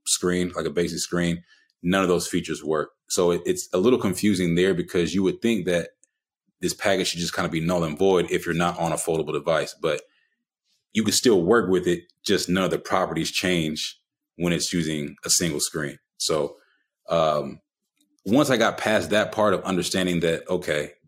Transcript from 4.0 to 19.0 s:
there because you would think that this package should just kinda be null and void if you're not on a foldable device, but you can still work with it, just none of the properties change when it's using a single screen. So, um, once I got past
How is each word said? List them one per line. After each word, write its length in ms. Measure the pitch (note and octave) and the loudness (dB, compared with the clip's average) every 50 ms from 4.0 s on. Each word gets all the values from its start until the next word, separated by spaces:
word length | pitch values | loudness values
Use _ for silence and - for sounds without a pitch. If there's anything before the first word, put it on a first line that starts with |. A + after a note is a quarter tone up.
| A2+ G#2 F2+ - G2+ G#2 G2+ F2+ F#2 F2 E2+ | 2 0 -2 0 0 2 2 2 2 2 2
there 200 | F2 F#2 F#2+ F#2 | 2 2 2 2
because 400 | E2+ E2+ - - F2+ E2+ D#2 D#2 | 0 -4 -2 -2 -2 0 0 0
you 80 | G2 F#2+ | 0 0
would 180 | F2+ - - | 0 0 0
think 240 | - A#2 A2+ G2+ E2+ | 0 0 0 0 0
that 240 | F#2 F2 E2+ D#2+ - - _ _ _ _ _ _ _ _ _ _ _ _ _ | 0 0 0 -2 -4 -12 _ _ _ _ _ _ _ _ _ _ _ _ _
this 140 | - E2+ - | -4 -4 -4
package 340 | - - G#2 G2 F#2 F#2 - | -2 0 0 2 2 0 -2
should 120 | - E2+ | -4 -4
just 140 | E2+ E2 - | -6 -4 -4
kinda 160 | - F2+ E2+ | -4 -4 -2
be 100 | E2+ D#2+ | -2 -2
null 240 | D#2+ E2+ F2+ F2 E2+ | 0 0 0 0 0
and 140 | D#2+ D2+ D2 | -2 0 2
void 320 | F#2+ G2 F#2+ F2+ F2 E2+ | 4 4 4 4 2 0
if 160 | F2+ F2 - | -2 -2 -2
you're 80 | F2 E2 | -2 -2
not 240 | E2 F2 E2+ E2+ E2 | 0 0 0 0 -2
on 140 | E2+ E2+ | -2 -2
a 40 | D#2+ | -2
foldable 360 | - - - E2 D#2+ D2+ D2 | -2 -2 -2 -2 -2 -2 -2
device, 420 | D2+ D2 D2 E2+ E2 D2+ D2 - - | -4 -4 -2 0 0 0 0 -4 -6
but 280 | - D#2+ E2 D2 C#2+ - _ _ _ _ _ _ _ _ _ _ _ _ _ _ _ _ _ | -4 -2 -2 -2 -4 -6 _ _ _ _ _ _ _ _ _ _ _ _ _ _ _ _ _
you 100 | - G#2+ | -4 -2
can 100 | G#2+ G#2 | 0 0
still 300 | - - - B2+ G#2+ F#2 | 0 2 4 4 4 6
work 260 | E2+ F2 A2+ A#2+ G2 F2+ | 4 4 4 4 4 2
with 180 | F#2 F2+ F2 | 0 0 2
it, 180 | F#2 F2 F2 - _ _ _ - | 0 -2 -2 -4 _ _ _ -2
just 240 | - G2 E2+ - - | 0 0 0 0 0
none 160 | F2 F#2+ F#2 | 0 0 0
of 60 | E2+ | 0
the 80 | D#2 C#2+ | -2 -4
properties 520 | - - G2+ F#2 F#2 D#2 E2 D#2+ D#2+ - | -4 -2 0 0 0 0 -2 -4 -4 -4
change 720 | - - - F#2 F2+ E2+ D#2+ D2+ D2+ D2+ - - - _ _ _ _ _ _ _ _ | -2 -2 0 0 0 0 0 -2 -4 -6 -8 -10 -12 _ _ _ _ _ _ _ _
when 160 | - E2 F2 | -4 -2 0
it's 200 | E2+ D#2 - - | 0 0 -2 -2
using 440 | - F2 D#2+ D#2 D#2 D2+ D2 D2 - - - | -2 -2 -2 -2 -4 -4 -6 -8 -10 -10 -4
a 60 | - | -2
single 300 | - - F2+ E2 D2 C#2+ | 0 0 0 0 -2 -2
screen. 380 | - - - D#2+ D2+ C#2 C#2 - _ _ _ - | -4 -4 -4 -6 -6 -8 -10 -12 _ _ _ -6
So, 380 | - - D#2+ D2+ D2 C#2+ - - _ _ _ _ _ _ _ _ _ - | -4 -2 0 0 -2 -2 -6 -12 _ _ _ _ _ _ _ _ _ -2
um, 520 | E2+ E2 D#2+ D#2 D2+ D2+ C#2+ C2+ C2+ - _ _ _ _ _ _ _ _ _ _ _ _ - | 0 2 2 2 0 0 -4 -6 -10 -14 _ _ _ _ _ _ _ _ _ _ _ _ -4
once 220 | F#2+ A2 C#3 D3 A#2 | 2 2 4 4 4
I 80 | C3 | 4
got 220 | A2 A2+ G2+ - - | 4 2 2 0 0
past 320 | - A2 A2 G#2 | 0 2 2 2